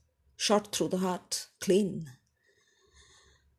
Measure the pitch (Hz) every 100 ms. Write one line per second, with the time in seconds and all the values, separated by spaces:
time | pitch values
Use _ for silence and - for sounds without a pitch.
0 | _ _ _ - - 208 208 - 160 185
1 | 185 180 - - - _ - 190 196 -
2 | 151 - _ _ _ _ _ _ _ -
3 | - - _ _ _